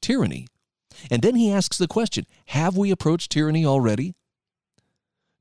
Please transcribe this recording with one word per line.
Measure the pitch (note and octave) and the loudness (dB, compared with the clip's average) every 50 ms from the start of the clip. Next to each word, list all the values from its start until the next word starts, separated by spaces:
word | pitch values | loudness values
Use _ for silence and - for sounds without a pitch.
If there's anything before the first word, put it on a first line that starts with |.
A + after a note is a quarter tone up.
tyranny." | - - B3+ C4 D3 E2+ C2 C2 B1+ - _ _ _ _ _ _ _ _ - - - C3 | -4 -2 0 0 0 -2 -4 -8 -12 -16 _ _ _ _ _ _ _ _ -20 -20 -6 -2
And | B2 A#2 | -2 2
then | C3 A3+ B3+ | 2 2 4
he | A#3 A#3 G#3 | 4 2 4
asks | G3 G3 F3+ - - | 2 2 0 -2 -2
the | - F3+ | -2 -4
question, | - - A3 A#3 - - G#2+ - _ _ _ _ | -2 0 -2 -2 -2 -4 -6 -8 _ _ _ _
"Have | - - C#3 E3 F#3 F3+ | -6 -2 0 0 0 0
we | F#3+ G3+ G3 | 0 0 0
approached | F#3 - - D#3 E3 E3+ - - | 0 0 0 0 0 0 -2 -4
tyranny | - D#3 D3+ D#3 D#3 E3 D#3+ | -2 0 0 2 2 2 2
already?" | C#3+ C3+ C3+ B2 A2 G#2 A2+ C#3+ F#3 F3+ _ _ _ _ _ _ _ _ _ _ _ _ _ _ _ _ _ _ _ _ _ _ _ _ _ | 2 2 4 2 2 2 0 -2 -6 -8 _ _ _ _ _ _ _ _ _ _ _ _ _ _ _ _ _ _ _ _ _ _ _ _ _